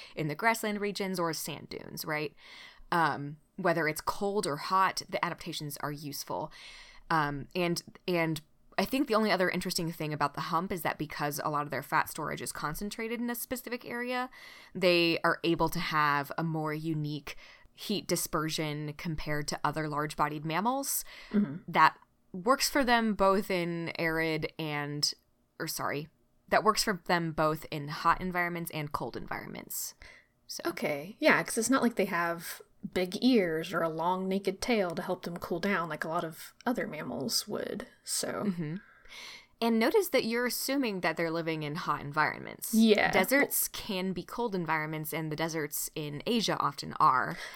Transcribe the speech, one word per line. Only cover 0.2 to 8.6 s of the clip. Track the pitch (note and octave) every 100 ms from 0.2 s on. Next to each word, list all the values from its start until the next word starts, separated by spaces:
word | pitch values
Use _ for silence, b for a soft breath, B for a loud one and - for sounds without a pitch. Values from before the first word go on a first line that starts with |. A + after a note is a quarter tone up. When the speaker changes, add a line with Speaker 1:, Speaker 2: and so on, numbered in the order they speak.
| D3+
Speaker 1:
the |
grassland | D3+ A3+ A3+ G#3+ G#3
regions, | G3+ F#3+ F#3+ F3+
or | E3
sand | D#3+ - C#3+ -
dunes, | - - -
right? | E3 D3+ D3+ - B B B B -
Um, | F3+ D#3 - C#3+ D#3 _ -
whether | F3+ E3+ D3+
it's | D#3
cold | - - G3+ G3+ F#3
or | C#3+
hot, | - F#3+ F#3 - -
the | E3+
adaptations | E3+ D#3+ F3 D3+ D3+ -
are | D3
useful. | D3 D3+ - - F2+ D#3 B B B B B -
Um, | D#3+ D3 C#3+ C3
and, | F#3 E3+ E3+ - - -
and | E3+ E3 D#3 - _